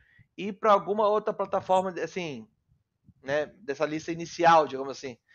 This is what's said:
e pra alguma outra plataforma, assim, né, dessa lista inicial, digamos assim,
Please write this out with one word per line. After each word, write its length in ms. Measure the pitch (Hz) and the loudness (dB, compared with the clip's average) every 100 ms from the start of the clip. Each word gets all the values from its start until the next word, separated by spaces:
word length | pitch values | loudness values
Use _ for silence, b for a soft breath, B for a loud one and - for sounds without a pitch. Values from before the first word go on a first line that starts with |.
| b b b - | b b b -10
e 160 | 196 | -10
pra 180 | 202 226 | 0 4
alguma 340 | 202 165 208 208 | 4 4 0 2
outra 280 | 214 214 | 2 -2
plataforma, 560 | 208 196 196 190 185 190 180 | -4 -2 -2 2 0 0 -6
assim, 460 | 247 190 170 123 110 _ _ _ _ _ _ _ | -8 -6 -8 -10 -14 _ _ _ _ _ _ _
né, 260 | 131 147 147 - | -4 -4 -4 -10
dessa 280 | - 135 151 | -8 -4 -4
lista 240 | 156 156 | -4 -8
inicial, 580 | 165 170 - 170 165 143 | -10 -8 2 6 6 4
digamos 240 | 131 135 127 | -4 -8 -10
assim, 200 | 135 117 _ | -12 -14 _